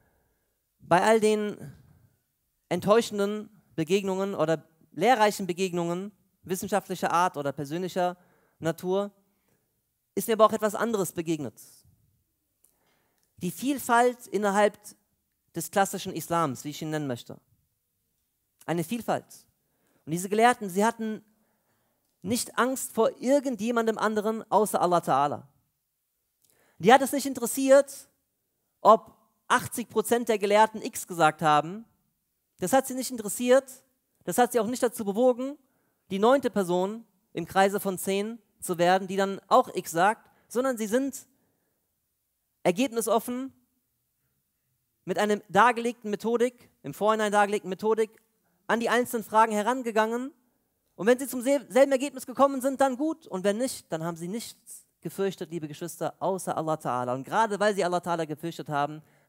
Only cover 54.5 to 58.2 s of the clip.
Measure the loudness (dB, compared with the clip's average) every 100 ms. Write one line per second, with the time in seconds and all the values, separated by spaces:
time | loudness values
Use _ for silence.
54.5 | -18 -20 -20 _ _ -12 -4 -4 -4 -10
55.5 | -8 -10 -10 -12 -6 -6 -4 -4 -4 -4
56.5 | -4 -2 -2 -2 -2 -2 -4 -2 0 0
57.5 | 0 0 0 0 -2 -2 -4